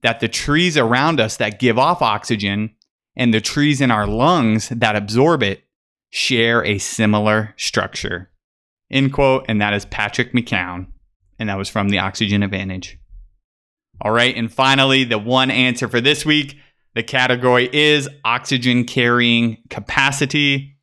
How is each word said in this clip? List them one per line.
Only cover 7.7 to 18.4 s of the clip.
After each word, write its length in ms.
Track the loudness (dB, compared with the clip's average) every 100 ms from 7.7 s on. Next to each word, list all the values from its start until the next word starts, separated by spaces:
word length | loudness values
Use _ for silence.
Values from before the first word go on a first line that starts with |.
| -2 -4 -6 -8 -8 -12 _ _ _ _ _ _
End 240 | 0 0
quote. 320 | 2 2 2 0
And 140 | -2
that 100 | 0
is 140 | 0 -2
Patrick 480 | -4 -2 -2 -2
McKeown. 540 | -2 -2 -4 -4 -8 -12 -18 _ _ _ _
And 100 | -6
that 80 | -4
was 140 | -4
from 180 | -2 0
The 100 | 0
Oxygen 440 | -2 -2 -2 0
Advantage. 560 | -2 -4 -8 -10 -12 -20 -20 -20 -20 _ _ _ _ _ _ -10
All 100 | -2
right. 240 | 2 0 0
And 160 | -6
finally, 520 | 0 2 4 4 2
the 140 | 2 -2
one 320 | 0 0 2
answer 380 | 2 0 0 -2
for 140 | 0
this 240 | 2 0 0
week, 320 | 0 -2 -10 _ _ _
the 80 | -8
category 680 | -4 -2 0 2 4 4 2
is 360 | 2 4 2 0 -8
oxygen 600 | -4 -4